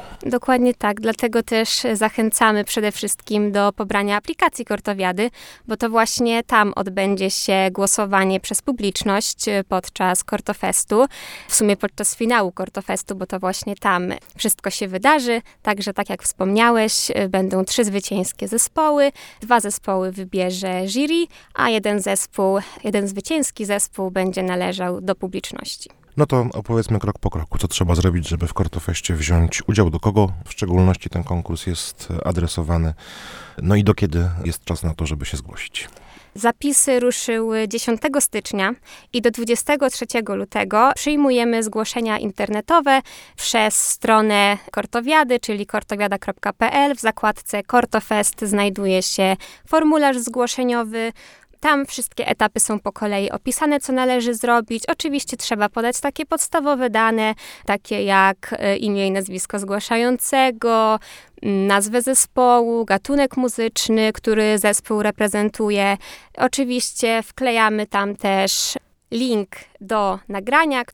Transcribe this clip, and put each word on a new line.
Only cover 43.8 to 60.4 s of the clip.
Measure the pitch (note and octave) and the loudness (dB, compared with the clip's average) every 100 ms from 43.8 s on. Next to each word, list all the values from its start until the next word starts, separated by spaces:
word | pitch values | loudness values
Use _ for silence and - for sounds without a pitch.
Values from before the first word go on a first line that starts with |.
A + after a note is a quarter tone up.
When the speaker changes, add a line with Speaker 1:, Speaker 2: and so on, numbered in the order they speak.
| - | 0
Speaker 1:
stronę | - A3 A3 G#3+ G#3 G3+ G3+ - | -2 2 4 4 4 4 2 -4
Kortowiady, | - G#3 A#3+ A#3+ D#4 C4 A#3+ | -6 -4 -4 2 2 4 0
czyli | - G#3 G3+ | 0 -6 -4
kortowiada | G#3 - G3+ G3+ G3 | -6 -4 -2 -2 -2
kropka | - - G#3 | -6 -6 -6
p | - A3+ | 0 2
l, | C#4 C#4+ C4+ | 4 2 2
w | |
zakładce | A3 - G#3+ - - G#3 | -2 0 -2 -2 -6 -6
Kortofest | - B3 A#3+ A3 - G#3+ G#3 - | 0 2 2 0 0 0 0 -2
znajduje | G#3 G3+ G3+ G3 G3 F#3 | -2 0 0 0 0 0
się | F#3 - F#3+ F#3+ - - - | 0 0 2 0 -6 -20 0
formularz | D#4+ D#4 D#4 C#4+ B3+ | 4 4 4 4 2
zgłoszeniowy. | A#3 B3 A#3+ - B3 A#3+ A3 A3+ A3+ - - - _ _ | -2 -2 -2 0 -2 -2 -2 -4 -6 -8 -18 -20 _ _
Tam | D4+ C#4+ C#4 | 2 2 0
wszystkie | - - - - | -6 -8 -4 -2
etapy | - G#3+ A3 | 0 0 0
są | - G#3 | -2 -2
po | G#3 | -4
kolei | - G#3 G3+ G3+ | -6 -4 -2 -2
opisane, | - C4 - D4+ C#4+ | -4 -6 -2 0 0
co | - | 0
należy | B3+ B3+ B3+ A#3 | 0 2 2 0
zrobić. | A3+ A#3+ A#3+ A3+ A3+ - | -2 2 2 0 -4 -4
Oczywiście | E4 D#4 C#4+ - B3 | -4 -2 -4 -4 -8
trzeba | - G#3+ G#3 | -4 -2 -2
podać | A#3 A#3 B3 | 0 -2 -2
takie | C#4+ - D4+ | -4 -4 -4
podstawowe | D#4+ - E4 C#4+ C4+ B3+ | -4 -2 0 0 0 0
dane, | A3 A3+ A3 G#3+ A3 - - | 2 2 2 0 -2 -10 -8
takie | - G3+ - G#3 | -4 -4 -2 -2
jak, | G3+ F#3+ F#3+ F#3+ - A3 | 2 4 4 2 -6 -4
e, | G3+ G3 | -2 0
imię | G#3+ G3+ G3 | 0 0 0
i | |
nazwisko | F#3+ F#3+ F#3 - G#3 | -2 -4 -8 -8 -6
zgłaszającego, | G3 G3+ - A#3 A#3+ B3 - C4+ | -4 -4 -2 0 2 0 0 2